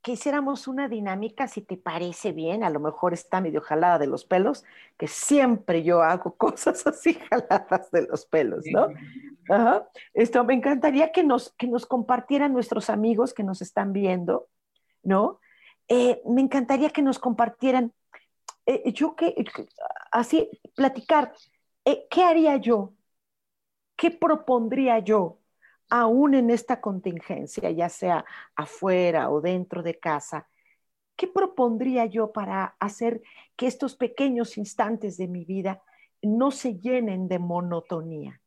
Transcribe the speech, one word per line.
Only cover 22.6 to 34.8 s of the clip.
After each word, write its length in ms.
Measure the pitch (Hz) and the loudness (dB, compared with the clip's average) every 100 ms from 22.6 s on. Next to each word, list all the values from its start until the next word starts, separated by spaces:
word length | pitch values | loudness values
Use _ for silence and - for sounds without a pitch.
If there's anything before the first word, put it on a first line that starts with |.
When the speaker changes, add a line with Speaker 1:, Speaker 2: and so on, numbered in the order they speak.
| 214 226 196 _ _ _ _ _ _ _ _ _ _ - | 2 0 0 _ _ _ _ _ _ _ _ _ _ -2
Speaker 1:
¿Qué 140 | 330 | -2
propondría 880 | 330 330 311 302 247 226 262 262 226 | 2 0 2 2 0 2 0 2 2
yo, 380 | 190 214 175 - _ _ _ _ _ | 4 2 2 -6 _ _ _ _ _
aún 440 | 240 226 240 294 | 2 4 6 6
en 160 | 269 233 | 4 4
esta 300 | 233 - 247 | 2 0 -4
contingencia, 920 | 220 190 185 170 - 151 143 - 180 | -4 -6 -6 -8 -8 -10 -8 -6 -4
ya 180 | 165 170 | -2 -4
sea 360 | - 185 165 - - - | -2 -2 -2 -4 -18 -12
afuera 760 | - 151 - 190 185 180 160 131 | -8 -8 -4 0 2 2 2 0
o 100 | 147 | -2
dentro 420 | 160 185 180 180 | 0 -4 -4 -8
de 160 | 170 165 | -8 -6
casa? 500 | 165 151 - 156 - _ _ _ _ _ _ - | -4 -4 -6 -14 -14 _ _ _ _ _ _ -8
¿Qué 100 | 370 | -4
propondría 760 | 370 381 - 247 226 262 254 226 | 0 -2 0 0 0 -2 0 0
yo 260 | 214 214 | -2 -4
para 440 | 214 196 190 190 _ | -4 -6 -4 -6 _
hacer 440 | 202 202 233 233 - - _ - | -8 -4 -4 -4 -12 -20 _ -4
que 100 | 254 | -4
estos 300 | - 269 - | -4 -8 -4
pequeños 600 | 240 - 277 240 226 - | -6 -2 -2 0 -4 -6
instantes 580 | 208 - | -10 -4